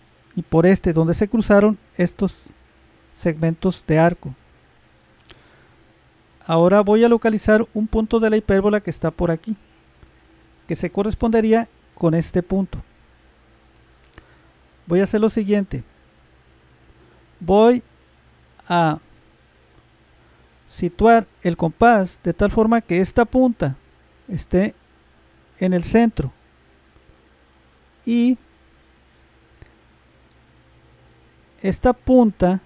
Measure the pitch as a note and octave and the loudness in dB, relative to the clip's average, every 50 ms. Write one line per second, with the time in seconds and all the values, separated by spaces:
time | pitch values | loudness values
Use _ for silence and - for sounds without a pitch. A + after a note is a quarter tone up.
0 | _ _ _ _ _ _ _ F3 E3+ - D#3 E3 E3+ F#3 G3 - - F#3 D#3 D#3+ | _ _ _ _ _ _ _ -12 -8 -2 0 2 4 4 2 2 0 -2 0 0
1 | E3 E3 E3+ - G#3+ G3+ - A3+ G3+ - G#3 G3+ G3+ G#3+ G#3 - _ _ _ - | 0 0 0 -2 -2 -2 -2 -2 0 2 4 4 4 2 0 -4 _ _ _ -4
2 | F3 F3 - - G3+ F3+ - - - - _ _ _ _ _ _ _ _ _ _ | -4 -4 -2 -4 -6 -6 -6 -10 -20 -20 _ _ _ _ _ _ _ _ _ _
3 | _ _ _ - - F3 D#3 D#3 E3 E3 E3 - - F#3 F3 - - - D#3 D#3+ | _ _ _ -6 -6 -6 -4 -2 -4 -4 -4 -2 -4 -6 -6 -6 -4 -2 2 2
4 | E3 F3 F3 - - C#3 B2+ - _ _ _ _ _ _ _ _ _ _ _ _ | 2 2 0 -2 -10 -16 -16 -16 _ _ _ _ _ _ _ _ _ _ _ _
5 | _ _ _ _ _ - - - _ _ _ _ _ _ _ _ _ _ _ _ | _ _ _ _ _ -20 -20 -20 _ _ _ _ _ _ _ _ _ _ _ _
6 | _ _ _ _ _ _ _ _ _ - E3 E3 E3+ F#3 G3 G#3 G3+ G3+ G#3+ A3 | _ _ _ _ _ _ _ _ _ -2 0 2 2 4 4 2 2 2 2 2
7 | A#3 A#3+ A#3 A3 - A3+ A3 G3+ - G#3+ G#3+ G#3+ A3+ - - G#3 A3 - - A3 | 4 2 2 0 0 -2 -2 -2 0 2 2 2 0 -2 -4 -6 -6 -2 -2 -4
8 | A3 - A3+ A3+ A3+ A3 G#3+ A3 G#3+ - G3 G3 G3 G#3 G#3 G#3 - F3 D3+ - | -2 0 -2 0 0 0 0 0 0 0 0 0 2 0 0 -2 -4 -6 -8 -6
9 | - D#3+ - - F3 E3+ E3 E3 - A3 G#3 - _ _ _ _ _ _ _ _ | -6 -6 -4 -4 -2 -2 -2 -4 -6 -10 -12 -12 _ _ _ _ _ _ _ _
10 | - _ _ _ _ _ _ _ _ _ _ _ _ - D#3+ - F#3+ F3 - G3 | -20 _ _ _ _ _ _ _ _ _ _ _ _ -10 -8 -6 -6 -6 -4 -4
11 | G3+ A3 G3 - A#3+ A3+ A3 A3+ A3 A3 A3 A3+ A3+ - _ _ _ _ _ - | -4 -4 -4 -4 -4 0 0 0 2 2 2 0 0 -4 _ _ _ _ _ -4
12 | F3 E3 D#3 E3+ D#3+ - - F#3 F3 - G3 G3 F#3+ - - - - - _ _ | -2 0 0 0 -2 -2 -4 -4 -4 -2 -4 -4 -4 -4 -8 -14 -16 -18 _ _
13 | _ _ _ _ _ _ _ _ _ _ _ _ _ _ _ _ _ _ _ _ | _ _ _ _ _ _ _ _ _ _ _ _ _ _ _ _ _ _ _ _
14 | _ _ _ - - _ _ _ _ _ _ _ _ _ _ _ _ - E3+ F#3 | _ _ _ -20 -20 _ _ _ _ _ _ _ _ _ _ _ _ -2 -2 0
15 | G3 - - G#3 G#3+ A3 - A3+ G#3 F#3+ G#3 G#3 G3 - - B2+ - - _ _ | 0 0 0 0 -2 0 -2 -2 -2 -2 -2 -2 -2 -4 -8 -12 -12 -14 _ _
16 | _ _ _ _ _ _ _ _ _ _ _ _ _ _ _ _ _ _ _ _ | _ _ _ _ _ _ _ _ _ _ _ _ _ _ _ _ _ _ _ _
17 | _ _ _ _ _ _ _ _ E3+ E3 F#3+ G#3 A3 A#3+ B3+ A#3+ - _ _ _ | _ _ _ _ _ _ _ _ -4 0 2 4 4 4 2 0 -4 _ _ _
18 | _ _ _ _ _ _ _ _ _ _ _ _ _ - F3 F3 E3 D#3 D3+ D#3+ | _ _ _ _ _ _ _ _ _ _ _ _ _ -4 -2 0 0 0 -2 -4
19 | - _ - _ _ _ _ _ _ _ _ _ _ _ _ _ _ _ _ _ | -10 _ -20 _ _ _ _ _ _ _ _ _ _ _ _ _ _ _ _ _
20 | _ _ _ _ _ _ _ _ _ _ _ _ _ _ - - F3+ E3+ - - | _ _ _ _ _ _ _ _ _ _ _ _ _ _ -10 -8 -8 -8 -4 0
21 | G#3 A3+ A#3 A3+ G3 - _ _ - F3 E3+ - F3 D#3+ - - A#3 A#3+ A#3 G3+ | 2 4 4 4 2 -2 _ _ -6 -6 -4 -2 -4 -6 -2 2 2 4 4 2
22 | F#3 F3 - - - F3 E3 - G3+ G3+ - A3+ G#3+ A3+ A#3 A#3 - - E3+ F3+ | 0 -4 -8 -8 -6 -6 -2 -2 -2 -2 0 0 0 2 0 -2 -2 -2 -2 -2
23 | F#3+ - - B3 A#3 - - B3+ C4 B3 A3+ - E3+ C#3 C3+ - _ _ _ _ | -2 0 0 -2 -2 0 2 0 0 0 0 -2 -6 -6 -6 -8 _ _ _ _
24 | _ _ _ _ _ - F#3+ - - - - F3+ G3+ G#3+ - _ _ _ _ _ | _ _ _ _ _ -12 -10 -10 -6 -2 -2 0 0 -2 -4 _ _ _ _ _
25 | _ _ _ _ _ _ _ _ _ _ _ - F#3 F#3 F3+ F3 D#3+ - - A3+ | _ _ _ _ _ _ _ _ _ _ _ -4 -2 0 0 -2 -2 0 0 2
26 | A#3 A3+ - - C#3 C3 - _ _ _ _ _ _ _ _ _ _ _ _ _ | 2 2 0 -4 -8 -8 -10 _ _ _ _ _ _ _ _ _ _ _ _ _
27 | _ _ _ _ _ _ _ _ _ _ _ _ _ _ _ _ _ _ _ _ | _ _ _ _ _ _ _ _ _ _ _ _ _ _ _ _ _ _ _ _
28 | _ A#3 A#3 A#3+ A#3+ B3 B3 - _ _ _ _ _ _ _ _ _ _ _ _ | _ -4 -2 0 0 0 -2 -2 _ _ _ _ _ _ _ _ _ _ _ _
29 | _ _ _ _ _ _ _ _ _ _ _ _ - - _ _ _ _ _ _ | _ _ _ _ _ _ _ _ _ _ _ _ -20 -20 _ _ _ _ _ _
30 | _ _ _ _ _ _ _ _ _ _ _ _ _ _ _ _ _ _ _ _ | _ _ _ _ _ _ _ _ _ _ _ _ _ _ _ _ _ _ _ _
31 | _ _ _ _ _ _ _ _ _ _ _ _ - G3 - - - B3+ A#3+ - | _ _ _ _ _ _ _ _ _ _ _ _ -6 -6 -4 0 0 -2 -2 0
32 | _ B3 B3+ B3+ A#3+ G#3+ - - F3+ F3 F#3 F#3 - | _ 2 4 4 4 2 0 0 0 0 0 -2 -6